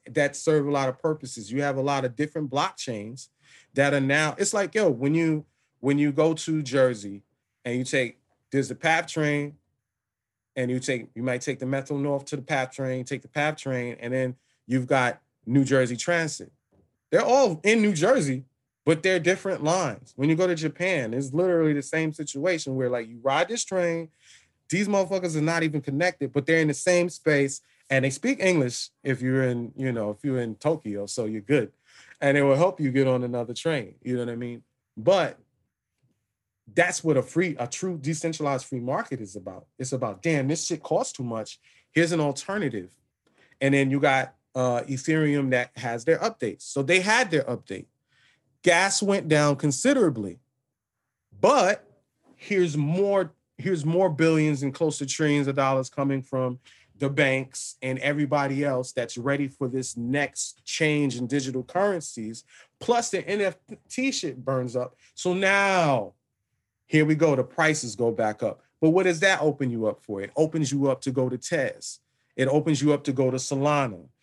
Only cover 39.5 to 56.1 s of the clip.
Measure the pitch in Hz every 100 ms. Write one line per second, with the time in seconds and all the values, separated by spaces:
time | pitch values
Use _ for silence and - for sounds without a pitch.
39.5 | 92 - - 127 131 117 95 170 156 135
40.5 | 165 - 160 - 170 233 - 123 113 107
41.5 | - _ _ _ - 165 170 147 139 -
42.5 | 202 151 110 90 _ _ _ _ _ _
43.5 | - 139 139 135 139 143 135 127 - _
44.5 | 131 127 120 - 131 - 156 151 143 135
45.5 | 127 123 - 120 117 117 - 220 - 110
46.5 | - - - 139 185 185 226 240 160 -
47.5 | 120 - 95 - _ _ _ _ _ _
48.5 | _ 180 170 196 - 202 196 165 151 147
49.5 | 139 151 131 247 277 185 120 98 85 _
50.5 | _ _ _ _ _ _ _ _ - 208
51.5 | 277 185 208 _ _ _ _ _ _ -
52.5 | 202 175 147 147 175 202 196 180 _ _
53.5 | - 160 180 147 170 190 147 165 160 151
54.5 | 143 139 135 160 147 139 - 156 147 139
55.5 | 139 135 135 131 - 143